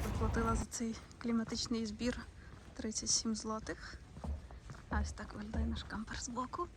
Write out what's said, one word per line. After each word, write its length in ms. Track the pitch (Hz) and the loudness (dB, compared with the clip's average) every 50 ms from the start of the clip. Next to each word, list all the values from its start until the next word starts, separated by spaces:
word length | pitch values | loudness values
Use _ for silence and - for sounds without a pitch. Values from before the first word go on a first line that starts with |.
| - | 2
Заплатила 500 | - - - 233 220 220 220 226 226 233 | 2 2 4 4 4 6 6 6 6 6
за 100 | 233 233 | 4 4
цей 320 | - - - 240 226 226 - - - - - | 2 0 0 0 0 0 -2 -6 -12 -8 -2
кліматичний 680 | - 240 233 226 226 - 240 226 - - 240 226 226 | 2 4 4 4 4 2 0 0 0 2 2 2 2
збір 320 | 214 208 214 233 247 247 - 226 - - - - - - - - - - | 0 0 0 2 2 2 0 -2 -8 -10 -12 -14 -14 -14 -14 -14 -12 -8
тридцять 360 | - - 220 220 - 233 226 | -4 -2 -2 0 0 2 4
сім 240 | - - - 233 220 | 4 4 4 4 2
злотих. 640 | 214 - 220 220 220 - - - - - - - - - - - - - - - - - - - - - - - - - - | 2 2 0 -2 -2 -2 -4 -4 -4 -6 -10 -10 -12 -12 -14 -12 -6 -2 -2 -2 -2 -4 -8 -12 -12 -10 -10 -10 -10 -4 0
А 100 | - 214 | 2 2
ось 120 | 208 - - | 2 2 0
так 220 | - 208 202 - | -4 -8 -8 -6
виглядає 320 | - 208 214 - 233 226 | -6 -6 -2 0 2 2
наш 160 | 233 226 220 - | 2 2 -2 -2
кампер 400 | - - 196 220 - - - - | -4 -4 -4 -4 -2 -4 -4 -4
збоку. 460 | 262 240 233 254 254 - - 349 349 - | -4 -2 -2 -4 -2 -2 -2 -4 -4 -4